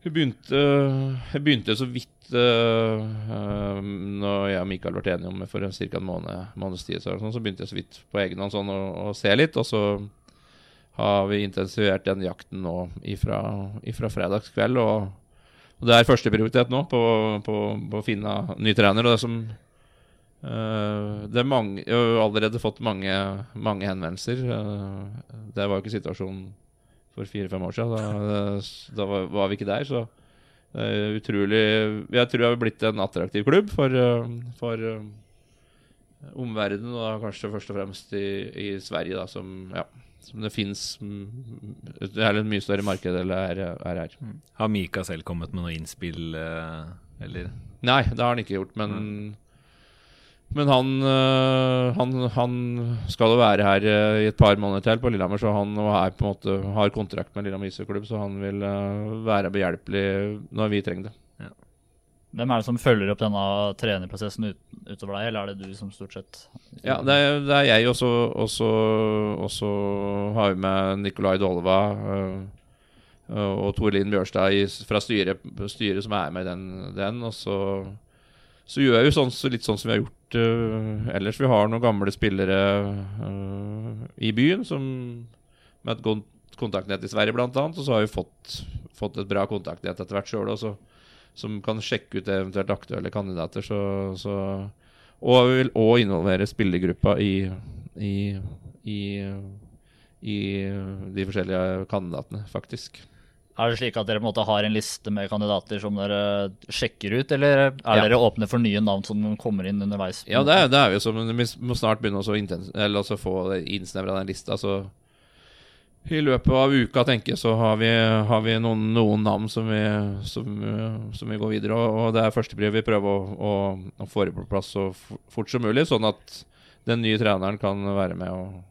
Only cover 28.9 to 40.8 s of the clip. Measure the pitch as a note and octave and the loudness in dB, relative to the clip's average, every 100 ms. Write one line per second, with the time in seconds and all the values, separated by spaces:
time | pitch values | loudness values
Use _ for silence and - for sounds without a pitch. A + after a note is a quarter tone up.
28.9 | A2 G2 G2+ F#2 G2+ G2 G2+ G2+ G#2 C#3 | -6 -2 -2 -2 0 0 0 -2 -2 -2
29.9 | B2+ A2+ _ _ _ _ _ _ A2 A2 | -4 -6 _ _ _ _ _ _ -6 -2
30.9 | G#2+ G#2 G#2+ - G#2 G2+ A2 G#2+ A2 G#2+ | -2 -2 -4 -2 0 4 4 4 4 2
31.9 | G#2+ - B2 A#2+ B2 A#2+ A#2+ A#2 - A2 | -2 -2 2 2 4 2 4 0 0 -2
32.9 | G#2+ G2 - F#2 G2+ G#2 E3 G#3 - C3+ | 0 -2 -2 -2 0 4 4 4 0 2
33.9 | C3 B2 A#2+ A#2 A#2+ A#2+ A#2+ A#2+ A2+ A2+ | 4 4 2 -2 -8 -12 -10 -6 -4 -6
34.9 | A2 G#2+ G#2 _ _ _ _ _ _ _ | -8 -12 -18 _ _ _ _ _ _ _
35.9 | _ _ _ C#3 - B2+ G#2+ G#2 G2+ A#2 | _ _ _ -20 -10 -8 -2 -2 -2 -4
36.9 | A#2+ A2+ A2 A2 G2 G#2 G#2 - G2+ G2 | -6 -4 -4 -6 -8 -8 -8 -8 -8 -8
37.9 | F#2+ - G2+ G2 G2 F#2+ - G2+ G2 - | -10 -8 -6 -4 -6 -8 -8 -8 -8 -6
38.9 | E2+ E2+ F#2 F#2 F#2+ F#2+ F#2+ F#2 F2+ F2 | -6 -4 -6 -8 -10 -12 -14 -10 -10 -10
39.9 | - - _ - A2 G#2+ - G2+ G2+ | -12 -20 _ -20 -10 -8 -4 -4 -4